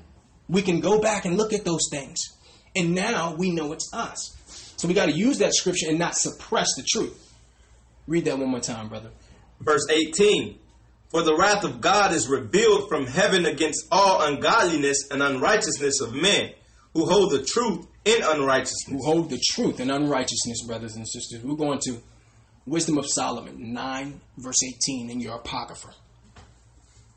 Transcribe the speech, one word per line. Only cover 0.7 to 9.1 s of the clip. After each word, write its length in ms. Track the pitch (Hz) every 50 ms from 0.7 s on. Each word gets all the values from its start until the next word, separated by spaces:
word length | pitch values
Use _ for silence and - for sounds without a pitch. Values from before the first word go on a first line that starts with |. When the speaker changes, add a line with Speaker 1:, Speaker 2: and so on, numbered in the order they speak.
| 170 165
Speaker 1:
go 220 | 147 180 208 214
back 240 | 214 220 214 202 -
and 120 | 185 170
look 160 | 196 214 214 220
at 120 | 202 -
those 240 | 180 170 156 - -
things. 300 | - 143 - - - - - - - _ _ - - - _ _ -
And 180 | 185 175 170 175
now 400 | 180 196 226 233 202 160 165 160
we 160 | 160 190 185
know 220 | 170 165 151 147 160
it's 200 | - - - -
us. 440 | 226 - - - - - - - - - - - - - - -
So 100 | - -
we 80 | 170 185
gotta 220 | 202 185 160 143
use 220 | 156 202 254 285 196
that 160 | 202 170 -
scripture 340 | - - 185 170 - 170 156
and 100 | 156 165
not 160 | 175 160 -
suppress 540 | - - 147 - - - - 214 208 180 - -
the 80 | - 123
truth. 420 | - - 220 165 131 - - - - - - - _ _ _ _ _ - _ _ _ _ _ -
Read 180 | - 156 170 151
that 140 | 151 135 135
one 100 | 135 131
more 120 | 127 120
time, 280 | 117 - 120 113 110 110
brother. 220 | 110 107 110 -